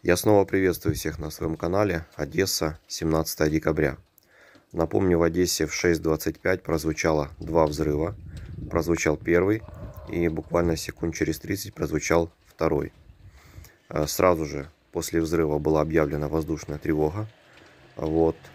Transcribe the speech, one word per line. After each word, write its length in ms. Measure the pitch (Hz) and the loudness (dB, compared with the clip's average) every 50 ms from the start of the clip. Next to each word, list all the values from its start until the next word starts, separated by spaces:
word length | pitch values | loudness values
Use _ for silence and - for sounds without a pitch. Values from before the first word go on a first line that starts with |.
Я 140 | - 87 87 | 4 4 2
снова 300 | 87 - 110 107 101 98 | 4 6 6 6 6 6
приветствую 480 | - - 98 95 92 85 - - 82 78 | 4 2 2 2 2 0 2 -2 -2 -2
всех 240 | 73 - 78 78 80 | 0 -4 -4 -6 -4
на 120 | 80 76 | -8 -10
своём 260 | 78 - 85 80 80 | -8 -6 -4 -4 -4
канале. 500 | 78 - 87 90 101 107 101 85 80 80 - - | -2 -2 0 2 2 2 2 0 -4 -6 -8 -8
Одесса, 640 | - 78 69 - - 95 95 - - 82 78 78 - _ _ | -8 -6 -4 0 0 0 0 0 -2 -2 -2 -4 -6 _ _
семнадцатое 640 | - - 82 80 78 80 80 - - - 78 78 | -10 -4 -2 2 2 2 0 -2 -2 0 0 2
декабря. 480 | 78 78 - 78 80 78 78 69 67 - - _ _ _ _ _ _ _ - - - - _ _ | 2 0 0 0 0 2 0 0 -2 -6 -16 _ _ _ _ _ _ _ -20 -20 -20 -20 _ _
Напомню, 460 | - 87 82 78 - 101 98 92 87 82 | -2 -2 -2 0 0 0 2 4 4 4
в 40 | |
Одессе 440 | 85 85 82 90 90 87 - - 80 | 4 2 2 2 0 0 0 -2 -2
в 80 | 76 - | -2 -2
шесть 260 | - - 90 85 78 | 0 2 2 2 2
двадцать 400 | 82 80 78 78 - 80 76 - | 0 0 -2 0 -2 -6 -6 -2
пять 220 | _ 87 95 92 | _ -2 -2 -2
прозвучало 680 | - - 82 80 73 80 78 - - 82 78 76 71 69 - - | -2 -2 -2 -2 -2 -2 -4 0 0 2 2 2 0 -4 -8 -12
два 280 | - - 80 82 80 | -10 0 2 2 4
взрыва. 480 | 76 73 71 78 78 73 73 78 90 107 - - - - - - - - - - - | 2 2 -2 -2 0 0 0 -2 -4 -6 -8 -14 -14 -14 -14 -14 -12 -12 -12 -12 -4
Прозвучал 480 | - 87 78 85 85 78 - 80 76 73 | -2 -2 0 0 0 2 2 0 0 0
первый, 440 | - 82 85 87 92 98 107 113 - - - - - - - - - - | 0 2 4 4 4 4 0 -2 -4 -12 -16 -14 -14 -14 -14 -16 -12 -6
и 200 | - 87 85 85 | -4 0 0 0
буквально 480 | 80 80 78 - 85 87 85 85 82 | 0 -2 -6 -2 0 0 2 2 0
секунд 380 | 78 - - - - - 82 78 | -2 -4 -10 -8 -4 -4 -4 -2
через 240 | - 80 80 78 - | -2 -2 -2 -2 -6
тридцать 360 | - - 98 98 - 101 - | -4 -6 -6 -6 -6 -12 -6
прозвучал 580 | - 85 76 78 76 - - 82 85 85 85 _ _ _ | -6 -6 -2 -2 -4 0 2 2 2 2 0 _ _ _
второй. 460 | _ _ - 80 80 78 73 71 - _ - - - - _ - - - - - - - - - - _ _ _ _ | _ _ -2 0 0 2 0 -2 -4 _ -18 -20 -20 -20 _ -20 -20 -20 -20 -20 -20 -20 -20 -20 -20 _ _ _ _
Э, 160 | - - 76 | -4 -4 -2
сразу 400 | 73 - - 90 92 90 80 80 | -2 0 4 4 4 4 4 0
же 240 | 71 71 71 69 78 _ _ _ _ | -4 -6 -8 -8 -10 _ _ _ _
после 300 | - 87 82 - - 82 | -6 -6 -6 -2 0 0
взрыва 380 | 82 78 85 82 80 76 76 73 | 0 2 2 2 2 2 0 0
была 240 | 76 76 78 78 | 2 2 4 4
объявлена 460 | 76 80 80 80 78 71 78 73 76 73 | 2 2 2 2 2 2 0 -2 -2 0
воздушная 500 | 78 80 78 78 80 73 - - 73 73 | 0 -2 0 -2 -4 -6 -4 -8 -8 -6
тревога. 500 | - 78 78 76 76 76 82 104 110 107 - _ _ _ - - - - - - - - - | -2 0 2 2 2 0 0 -4 -8 -8 -12 _ _ _ -20 -20 -20 -20 -20 -20 -20 -20 -10
Вот. 400 | - - 80 80 82 82 80 78 - - - | -6 -4 0 2 4 4 4 2 -2 -12 -20